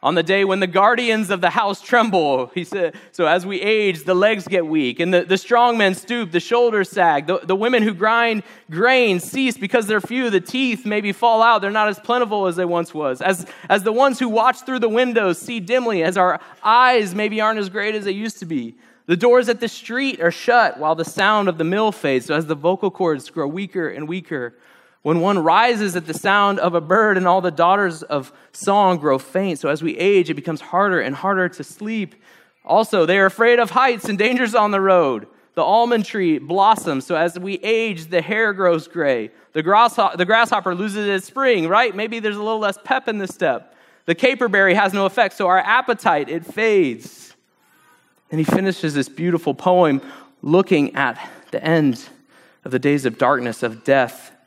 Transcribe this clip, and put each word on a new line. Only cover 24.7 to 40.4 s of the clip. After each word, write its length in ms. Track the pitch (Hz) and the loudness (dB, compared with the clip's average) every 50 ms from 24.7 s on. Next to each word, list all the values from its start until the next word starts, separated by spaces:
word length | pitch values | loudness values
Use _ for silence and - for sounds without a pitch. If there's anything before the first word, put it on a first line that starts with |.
| _ _ _ _ _ _ _ | _ _ _ _ _ _ _
when 140 | 147 165 170 | 0 0 2
one 180 | 165 196 202 | 2 2 0
rises 580 | 185 156 160 165 202 233 247 247 208 214 196 170 | 2 2 2 4 4 4 2 2 0 -2 -4 -4
at 120 | 180 160 | -6 -8
the 80 | 160 156 | -8 -10
sound 440 | 156 - 190 196 208 202 202 196 - | -4 0 2 2 4 4 2 0 0
of 140 | - 180 170 | -2 0 0
a 80 | 170 | -2
bird 340 | 156 156 185 220 220 214 202 | 0 2 2 2 4 2 2
and 120 | 185 185 | 2 2
all 120 | 180 180 190 | 2 2 2
the 120 | 180 180 | 0 -2
daughters 500 | 160 143 170 175 190 202 202 180 165 156 | 0 2 2 4 4 2 2 -2 -4 -6
of 320 | 156 - 151 143 131 - _ - _ _ _ | -8 -6 -6 -6 -6 -8 _ -20 _ _ _
song 440 | - - - 196 208 202 185 180 | -6 -2 0 2 4 4 2 2
grow 220 | 165 147 151 135 135 | 2 0 0 0 0
faint. 400 | - - - 190 196 196 160 - | -2 -4 -4 -4 -2 -2 -4 -4
So 100 | - 147 | -2 -4
as 140 | 147 147 160 | -4 -2 -4
we 120 | 165 135 | -6 -4
age, 340 | - 170 196 202 190 180 156 | 0 0 2 4 4 2 0
it 20 | 160 | -4
becomes 280 | 147 - 170 160 151 | -6 -6 -6 -8 -8
harder 380 | - - - 180 202 202 185 165 | -8 -4 -2 0 0 2 0 0
and 160 | 107 123 139 | -2 -4 -6
harder 320 | - - 190 202 185 185 | -4 -4 -2 -2 0 -2
to 160 | 170 175 - 147 | -4 -4 -10 -18
sleep. 520 | - - _ 208 214 226 220 196 160 _ _ _ _ _ _ _ _ _ _ _ | -18 -16 _ -10 -8 -6 -6 -6 -8 _ _ _ _ _ _ _ _ _ _ _
Also, 400 | - 151 202 220 - - 196 165 | 0 2 2 2 2 2 0 2
they 140 | 160 185 196 | 2 4 4
are 80 | 190 | 4
afraid 320 | 190 190 - 226 240 240 240 | 2 4 2 4 4 4 4
of 100 | 233 - | 2 2
heights 400 | - 247 262 269 247 214 - 220 | 2 2 2 2 0 -2 -4 -6
and 80 | 208 | -2
dangers 380 | 185 208 240 254 247 254 226 214 | 0 0 0 0 0 -2 0 2
on 160 | 240 208 208 | 2 2 2
the 100 | 208 196 | 0 0
road. 460 | 190 196 190 180 165 139 127 107 - - _ _ _ _ _ | 2 4 4 4 4 2 0 -4 -6 -12 _ _ _ _ _
The 80 | - | -2
almond 440 | 143 151 196 226 233 240 240 226 202 | 0 2 2 2 2 2 0 -2 -2
tree 340 | - - 214 185 170 156 135 | -4 -4 -2 0 0 0 -2
blossoms. 640 | 135 139 170 190 196 214 220 208 - 175 143 135 131 | -2 -4 0 2 4 4 2 2 0 -4 -4 -4 -4
So 100 | - 175 | -4 -2
as 220 | 156 165 175 170 | 0 0 -2 -2
we 220 | 180 180 196 196 - | -6 -8 -8 -8 -6
age, 480 | - 208 226 220 226 220 196 165 160 | -2 -2 0 0 0 -2 -4 -8 -10
the 160 | 160 175 180 160 | -2 -2 -2 -2
hair 280 | 160 208 220 226 214 | -2 -2 0 0 -2
grows 360 | 202 185 190 180 170 160 160 | 0 0 2 2 2 2 -2
gray. 420 | - - 175 156 143 131 117 110 107 _ _ _ _ _ | -8 -6 -2 0 0 0 0 -2 -8 _ _ _ _ _
The 80 | 156 | -4
grassho-, 560 | 156 170 202 208 233 233 - - 202 190 - | 0 2 4 4 4 4 2 0 0 0 0
the 80 | 170 - | -2 0
grasshopper 480 | 185 220 226 | 2 4 2